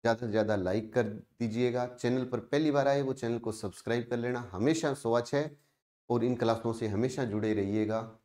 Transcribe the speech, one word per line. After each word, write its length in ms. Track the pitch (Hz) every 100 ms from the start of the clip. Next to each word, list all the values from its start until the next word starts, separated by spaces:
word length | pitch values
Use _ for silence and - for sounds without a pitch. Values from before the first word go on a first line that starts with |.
ज़्यादा 160 | 117 110
से 100 | 120
ज़्यादा 240 | 107 104 101
लाइक 360 | 90 104 110
कर 100 | 127
दीजिएगा। 800 | 107 107 - _ 117 110 123 120 123
चैनल 360 | - 120 127
पर 140 | 127 117
पहली 300 | - 147 156
बार 160 | 143 135
आए 140 | 139
वो 120 | 135
चैनल 240 | 131 117 117
को 120 | 113
सब्सक्राइब 540 | 107 101 - - 117 120
कर 80 | 120
लेना। 320 | 120 123 98
हमेशा 420 | 87 123 160 151
सवा 260 | 135 117 117
छः 280 | 117 143 151 - _ _ _ _ -
और 140 | 120
इन 120 | 120
क्लासों 380 | 120 113 110 117
से 140 | 113 110
हमेशा 360 | 101 123 143
जुड़े 300 | 123 104 110
रहिएगा 480 | 107 98 107 107 110 113 -